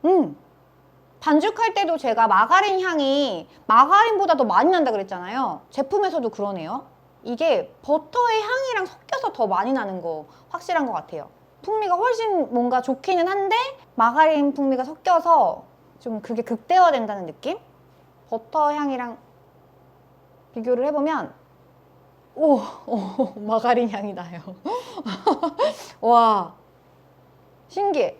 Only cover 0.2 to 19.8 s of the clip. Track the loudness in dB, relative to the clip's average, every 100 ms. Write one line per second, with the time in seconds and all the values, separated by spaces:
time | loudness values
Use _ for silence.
0.2 | 2 -6 _ _ _ _ _ _ _ _
1.2 | 2 2 2 0 -2 0 -2 -2 -2 2
2.2 | 4 4 6 4 4 0 0 0 0 0
3.2 | 0 -4 -10 -16 2 4 6 6 4 2
4.2 | 2 2 4 4 4 4 2 -2 -6 -10
5.2 | -8 -4 -4 -6 -10 -6 -2 0 0 -2
6.2 | -6 -4 -6 -6 -8 -10 -12 _ _ _
7.2 | -12 -2 0 0 -2 _ -2 -2 -2 -2
8.2 | 0 0 -2 -4 -4 -4 -6 -12 -10 -6
9.2 | -6 -4 -2 0 -2 -2 -4 -8 -8 -10
10.2 | -12 -20 _ -14 -4 -2 -2 -6 -10 -16
11.2 | -16 _ _ _ -6 -4 -2 0 0 -2
12.2 | -2 -2 -2 -2 0 -2 -2 -6 -2 0
13.2 | 0 -2 0 -2 -2 -10 _ 0 2 4
14.2 | 4 4 0 0 -2 -2 -4 -6 0 2
15.2 | 4 4 4 0 -14 _ _ _ -10 -8
16.2 | -6 -6 -4 -8 0 4 6 4 -4 -8
17.2 | -10 -10 -10 -10 _ _ _ _ _ _
18.2 | _ -10 -4 0 0 0 -4 -4 -8 -14
19.2 | _ _ _ _ _ _